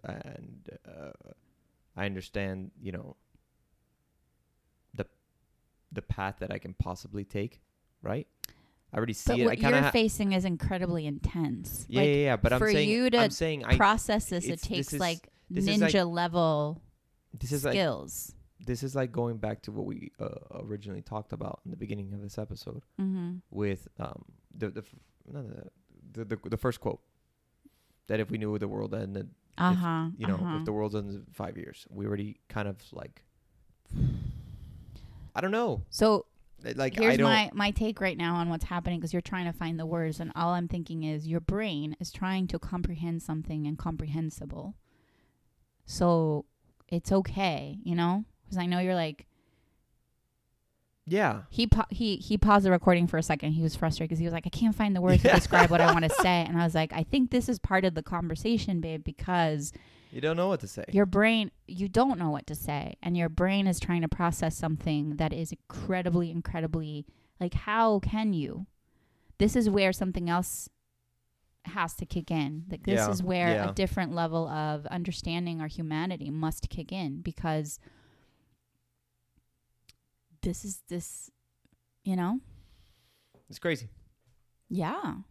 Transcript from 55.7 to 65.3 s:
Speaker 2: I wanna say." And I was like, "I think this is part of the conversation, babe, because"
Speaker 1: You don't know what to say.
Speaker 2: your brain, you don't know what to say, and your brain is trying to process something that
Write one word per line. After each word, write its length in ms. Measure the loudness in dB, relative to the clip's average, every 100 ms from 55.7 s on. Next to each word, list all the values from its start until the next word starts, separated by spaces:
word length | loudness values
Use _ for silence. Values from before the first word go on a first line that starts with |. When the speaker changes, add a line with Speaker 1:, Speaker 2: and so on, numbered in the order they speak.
| 8
Speaker 2:
I 120 | 8
wanna 160 | 6 4
say." 340 | 4 6 4 4
And 120 | 2
I 40 |
was 100 | 4
like, 200 | 2 0
"I 100 | -2
think 260 | 0 2 4
this 180 | 2 2
is 120 | -2
part 260 | 2 4
of 80 | 4
the 80 | 0
conversation, 800 | -4 -4 -4 -2 2 2 2 -2
babe, 220 | -2 -6
because" 680 | -8 -6 0 2 4 2 -4 -10 -20 -20 _
Speaker 1:
You 100 | -4
don't 160 | 0 2
know 100 | 2
what 140 | 0
to 60 | -4
say. 180 | -10 2
Speaker 2:
your 140 | 4
brain, 460 | 6 6 6 4 0 _ -14
you 220 | -6 0
don't 280 | 4 4 4
know 120 | 0
what 180 | -2 -6
to 80 |
say, 400 | -8 -4 -4 -6 -6
and 140 | -2 0
your 100 | 0
brain 380 | 2 2 4 2
is 120 | 0
trying 200 | 0 0
to 60 | 0
process 480 | 0 0 0 -2 -2
something 600 | -2 -2 0 0 -2 -2
that 160 | -2